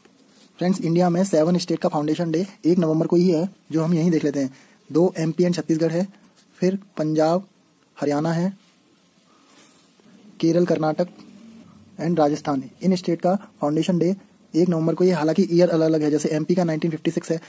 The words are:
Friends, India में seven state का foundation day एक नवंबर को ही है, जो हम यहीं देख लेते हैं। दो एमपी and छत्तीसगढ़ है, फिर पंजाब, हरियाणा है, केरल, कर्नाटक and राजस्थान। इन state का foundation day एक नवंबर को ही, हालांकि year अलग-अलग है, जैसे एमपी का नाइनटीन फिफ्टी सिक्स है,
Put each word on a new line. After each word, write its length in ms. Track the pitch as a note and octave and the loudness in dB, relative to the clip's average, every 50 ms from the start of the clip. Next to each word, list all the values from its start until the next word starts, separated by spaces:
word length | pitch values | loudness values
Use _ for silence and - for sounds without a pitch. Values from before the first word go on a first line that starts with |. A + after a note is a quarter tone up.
| _ _ _ _ _ _ _ - - - _ - | _ _ _ _ _ _ _ -20 -20 -20 _ -4
Friends, 220 | E3+ F3+ F#3+ - | -2 -2 0 0
India 300 | - D#3+ E3 F3 F3+ F3+ | -2 0 2 2 2 2
में 140 | E3+ F3 G3 | 2 0 0
seven 340 | F#3+ F3 D#3 D#3 E3+ F3+ E3+ | 2 2 2 2 2 2 0
state 200 | E3+ - E3 D#3+ | 0 -2 -2 -2
का 100 | - F3+ | -2 -2
foundation 420 | - D3+ D3 D3+ D#3 - F3 E3 | -2 -2 -2 -2 -2 -2 -2 -2
day 160 | D#3 D#3+ F#3+ G3 - _ - | -2 -2 -4 -4 -8 _ 0
एक 120 | D3+ F3+ F#3 | 2 2 4
नवंबर 280 | E3+ D#3 D#3 D#3+ D#3+ | 2 2 2 0 0
को 100 | D#3+ F3 | 2 2
ही 140 | F3 F3+ F#3 | 2 4 4
है, 200 | E3+ D3+ E3+ G3 - _ _ - | 2 0 -2 -4 -6 _ _ -6
जो 100 | C#3+ D#3+ | -4 -2
हम 120 | D#3+ D#3+ F3+ | 0 0 0
यहीं 160 | D#3 D#3+ F3+ | 2 2 2
देख 140 | E3 D3+ C3+ | 2 0 0
लेते 160 | D3 C3+ C#3 | -2 -2 -2
हैं। 140 | C3+ C3 - - - - _ _ _ - | -4 -4 -6 -12 -20 -20 _ _ _ -2
दो 220 | C3+ D3+ F3 F#3 - - | 0 2 2 2 0 -2
एमपी 260 | D#3+ D#3+ D#3+ - F3 | -4 -2 0 0 0
and 120 | F3 F3 | 0 0
छत्तीसगढ़ 340 | - D3 - D#3+ D#3 E3 D#3+ | -2 -2 -2 0 0 0 0
है, 180 | D#3+ E3+ F#3+ F#3+ - _ _ _ _ _ _ _ _ - | 0 -2 -4 -6 -8 _ _ _ _ _ _ _ _ -4
फिर 200 | F3+ F#3 F#3+ G3 - - _ | -2 -2 -2 -4 -8 -10 _
पंजाब, 500 | - D#3 D#3 D#3 D#3 D#3 D#3+ E3+ F#3 G3 - _ _ _ _ _ _ _ _ _ - | -6 -4 -2 0 2 2 2 2 0 -4 -8 _ _ _ _ _ _ _ _ _ -6
हरियाणा 320 | C#3+ C#3+ C#3+ D3 D#3 E3 | -4 -2 -2 -2 -2 -2
है, 260 | E3 E3 F3 F#3+ G3 - _ _ _ _ _ _ _ _ _ _ _ _ _ _ _ _ _ _ - - - - _ _ _ _ _ _ _ - - - - - - - | -2 -2 -2 -4 -4 -8 _ _ _ _ _ _ _ _ _ _ _ _ _ _ _ _ _ _ -20 -20 -20 -20 _ _ _ _ _ _ _ -20 -20 -20 -20 -20 -8 -4
केरल, 260 | - E3 E3 F3 F3+ | -2 0 2 2 2
कर्नाटक 420 | F3 E3 D3+ D#3 D#3 D#3 - F3+ F3+ - - - - - - - - - - - - - - - - - - | 2 0 0 0 -2 -2 -2 -4 -6 -8 -14 -20 -20 -20 -20 -20 -20 -20 -20 -20 -20 -20 -20 -20 -20 -12 -6
and 180 | D3 E3 F3 D#3 | -4 -2 2 2
राजस्थान। 440 | D3+ C#3+ D3+ D3+ - D#3+ C#3+ C3+ C3+ C3+ - - | 2 2 0 -2 -4 -4 -4 -4 -6 -8 -10 -4
इन 140 | - F3+ F#3+ | -2 0 0
state 240 | F3+ - - E3+ D#3+ | 0 -2 -4 -4 -2
का 140 | - F3 F#3+ G3+ - - - - | 0 0 0 -2 -4 -10 -10 -6
foundation 380 | - D3 D3+ D#3+ D#3+ - F3+ E3+ | -4 -2 -2 0 0 0 0 0
day 180 | D#3+ F3 G3 F#3+ - _ _ _ _ _ - | 0 -2 -2 -4 -10 _ _ _ _ _ -2
एक 120 | D#3+ F3+ F3+ | 0 2 2
नवंबर 260 | E3+ D#3+ D#3+ E3 D#3+ | 0 0 0 -2 0
को 100 | D#3+ F3+ | 2 2
ही, 60 | F#3 | 2
हालांकि 380 | F3+ D#3 D3+ D#3 D#3+ G3 F#3+ E3 | 2 0 0 0 0 0 0 2
year 180 | E3+ E3+ F3+ E3+ | 2 2 4 4
अलग-अलग 340 | E3+ D#3+ D#3+ D#3+ D#3+ D#3 | 2 2 2 2 2 2
है, 80 | D3+ D3+ | 0 0
जैसे 180 | D3 D3 - D#3 | 0 0 0 -2
एमपी 260 | D#3 D3+ D#3 - F3 | -2 -2 -2 0 0
का 100 | F#3 F3 | 0 0
नाइनटीन 260 | E3 D#3 D#3 - E3+ | 0 -2 -2 -2 -4
फिफ्टी 200 | D#3+ D#3 - F3 | -4 -4 -4 -4
सिक्स 200 | D#3+ F3 - - | -4 -4 -4 -4
है, 100 | E3 D#3+ - | -6 -6 -8